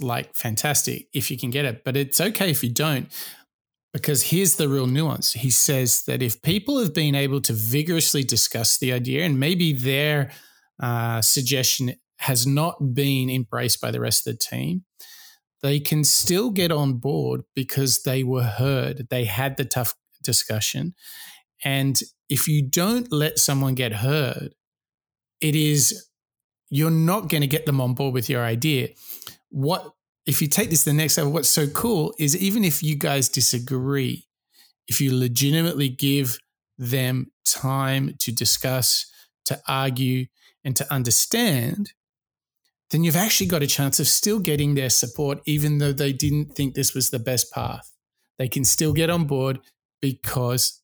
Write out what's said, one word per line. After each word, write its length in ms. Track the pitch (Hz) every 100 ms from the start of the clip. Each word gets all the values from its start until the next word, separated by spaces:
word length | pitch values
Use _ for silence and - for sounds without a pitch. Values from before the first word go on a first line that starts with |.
like, 340 | 131 120 139 -
fantastic 720 | 120 110 151 135 - 123 -
if 160 | 147 -
you 60 | 135
can 120 | 123
get 160 | 131 139
it, 180 | 117
but 120 | - 131
it's 220 | 139 -
okay 280 | 185 220 196
if 140 | 147
you 60 | 120
don't, 420 | 117 156 135 - - - - _ _ _ _ _
because 300 | - - 135
here's 320 | - 170 196 -
the 120 | 147
real 180 | 139 127
nuance." 460 | 135 160 120 -
He 160 | - 131
says 540 | 120 - 131 127 -
that 180 | - 127
if 200 | 123 -
people 380 | - 208 208 285
have 140 | 202
been 220 | 170 151 139
able 260 | 139 139
to 120 | -
vigorously 680 | 113 110 139 156 165 - 147
discuss 540 | - 117 - 117 117 -
the 140 | 131
idea, 300 | 123 123 135
and 160 | 175 131
maybe 320 | 143 180 170
their, 580 | 135 127 135 151 147 127 - - _ _ -
uh, 400 | 123 117 117 117
suggestion 760 | 110 147 123 131 127 - 123 - _ _
has 260 | - 127 127
not 460 | 143 165 - 139 123
been 340 | 139 135 127
embraced 500 | 127 120 120 123 -
by 120 | 123
the 80 | 120
rest 280 | 117 - 123
of 60 |
the 60 | 117
team, 440 | - 120 139 180 - _ - - - - _ _
they 180 | 139 147
can 240 | 147 151
still 460 | 147 - - 175 247
get 200 | 202 175
on 220 | 151 139
board 480 | 123 139 156 131 127 - -
because 480 | 131 - 135 123
they 200 | 143 131
were 200 | 127 127
heard. 640 | 120 104 135 135 131 135 120
They 160 | 127 113
had 320 | 101 139 135
the 80 | 127
tough 300 | 127 120 - _ _
discussion. 720 | - 120 - - - 135 165 - - - - - _ _
And 360 | 143 135 135 127 - _ _
if 180 | 135 -
you 140 | 151
don't 500 | 135 170 185 247 240
let 280 | 151 151 -
someone 340 | - 139 135 131
get 180 | 123
heard, 600 | 107 127 151 127 - - - _ _ _ _ _ _ _ _
it 140 | 156 151
is, 540 | 151 147 - 202 - _ _ _ _ _ _
you're 200 | 139 160
not 380 | 160 165 208 170
gonna 180 | 156 143
get 180 | 151 -
them 140 | 135
on 140 | 127
board 200 | 127 139
with 160 | 127 -
your 140 | 123
idea. 460 | 117 117 156 135 123 - - - - - _
What, 440 | 143 139 185 - - _ _ -
if 160 | -
you 60 | 151
take 220 | 196 214
this 140 | 160
to 60 | 151
the 60 | 147
next 220 | 156 -
level, 140 | 147
what's 180 | 156 143
so 180 | - 143
cool 460 | - 240 190 156 -
is 160 | 147 165
even 280 | 190 226
if 180 | 185 147
you 120 | 151 143
guys 340 | 156 139 123
disagree, 960 | 143 - 123 123 131 131 139 127 120 - _ _ _ - _ -
if 120 | -
you 160 | 139 127
legitimately 720 | 123 120 143 160 165 139 139
give 480 | 127 139 143 127 - _ _ _ -
them 540 | 120 131 127 127 127 _ -
time 720 | - 131 135 135 135 139 -
to 120 | -
discuss, 760 | 113 117 - 131 127 117 - - - - _ -
to 140 | 135 -
argue, 580 | 135 135 127 131 127 127 _ _ _
and 120 | 139 123
to 160 | -
understand, 1000 | 139 120 - - 226 240 131 120 180 208 - _ _ _ _ _ _ _ _ _
then 140 | 156
you've 120 | 170 156
actually 300 | 214 - 190
got 160 | 170
a 40 | 143
chance 320 | - 139 135
of 80 | 151
still 320 | - 208 214
getting 360 | 170 147 143 139
their 140 | 131
support, 500 | - 127 - 143 143 -
even 320 | 151 151 147
though 140 | 147
they 220 | 135 143
didn't 420 | 131 147 147 147 -
think 180 | 139
this 200 | 131 131
was 160 | 131 127
the 100 | 127
best 320 | 120 123 -
path. 420 | 123 120 123 - _ _ _ _ -
They 100 | 131
can 160 | 143
still 300 | 131 - 156
get 160 | 151 165
on 160 | 170 151
board 340 | 139 135 135 - _ _ _
because 800 | 139 - - 131 123 127 - -